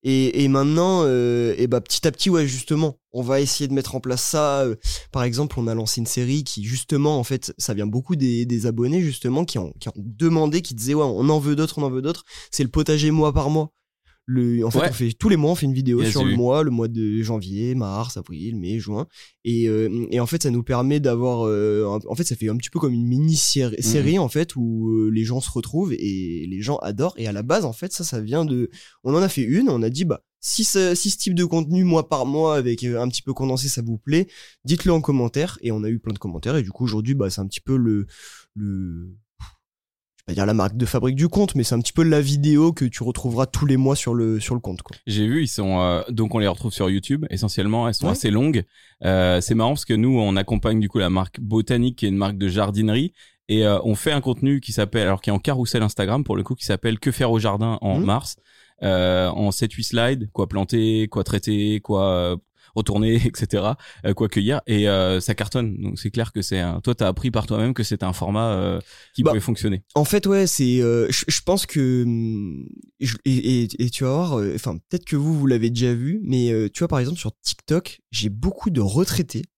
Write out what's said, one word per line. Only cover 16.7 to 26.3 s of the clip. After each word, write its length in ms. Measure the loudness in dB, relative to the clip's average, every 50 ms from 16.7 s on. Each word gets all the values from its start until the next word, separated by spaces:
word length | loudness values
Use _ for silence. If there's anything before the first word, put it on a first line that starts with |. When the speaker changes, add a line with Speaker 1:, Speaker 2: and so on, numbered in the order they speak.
| 0
Speaker 1:
mois 160 | 0 -2 -2
de 340 | -2 -2 -2 0 0 0 -2
janvier, 540 | -2 -4 -4 -4 -6 -6 -4 -2 -2 -2
mars, 400 | -2 -2 -2 -4 -4 -6 -6 -8
avril, 400 | -10 -12 -10 -10 -10 -8 -8 -6
mai, 240 | -6 -4 -4 -4 -4
juin. 260 | -4 -4 -6 -6 -6 -8 _ -20 -20 -20 _ _ _
Et, 240 | -2 0 2 2 2
euh, 380 | 2 2 0 0 -2 -4 -4 -2
et 80 | -2 -2
en 80 | 0
fait, 160 | 0 -2 -2 0
ça 80 | 0
nous 140 | 0 0 0
permet 340 | 0 -2 0 2 2 2 2
d'avoir, 480 | 2 2 0 2 0 0 0 0 0
euh, 400 | 0 0 2 2 2 2 2 0 0
un, 120 | -2 -4 -6 -6
en 40 | -6
fait, 80 | -4 -4
ça 100 | -4 -4
fait 140 | -4 -2 -2
un 80 | -2
petit 120 | -2 -6 -4
peu 100 | -4 -2
comme 120 | 0 0 0
une 140 | 0 0
mini 300 | 2 2 2 2 2 2
séri-, 400 | 2 2 2 2 0 0 -2 -2
Speaker 2:
Mhm. 60 | -2 -2
Speaker 1:
série, 340 | 0 2 2 2 2 2 2
en 100 | 0 0
fait, 280 | 0 -2 -2 -2 -2
où, 340 | -4 -2 -2 -2 -2 0 0
euh, 200 | 2 2 2 2 2
les 80 | 0 0
gens 180 | 0 -2 -4
se 80 | -4 -4
retrouvent 420 | -4 -6 -6 -4 -2 -2 -2 -2 -2
et 540 | -4 -4 -4 -4 -4 -4 -6